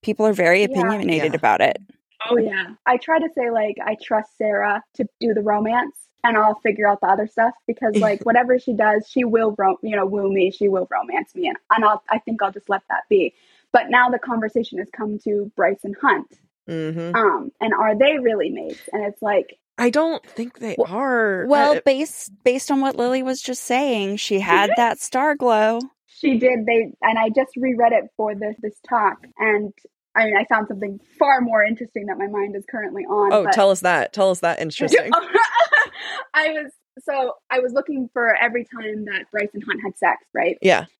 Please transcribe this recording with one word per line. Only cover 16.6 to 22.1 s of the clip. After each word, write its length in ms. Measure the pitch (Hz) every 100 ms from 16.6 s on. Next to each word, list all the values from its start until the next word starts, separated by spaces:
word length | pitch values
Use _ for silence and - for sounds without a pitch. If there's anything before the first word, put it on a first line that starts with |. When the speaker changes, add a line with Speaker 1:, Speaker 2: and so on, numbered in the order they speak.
| -
Speaker 3:
Mm-hmm. 480 | 165 156 160 170 180
Speaker 2:
um, 340 | 214 - - _
and 120 | 226
are 220 | - 220 214
they 220 | 269 302
really 320 | 247 214 160
mates? 320 | - 156 151 -
And 100 | 208 208
it's 140 | 202
like, 360 | 214 202 - - _ -
Speaker 3:
I 100 | 240
don't 340 | 269 320 311
think 340 | - - 233 -
they 180 | 226 185
Speaker 1:
Well, 140 | -
Speaker 3:
are. 540 | 196 269 247 220 190 233
Speaker 1:
well, 240 | 285 285 294
Speaker 3:
Uh, 20 | -
Speaker 1:
based, 440 | 269 311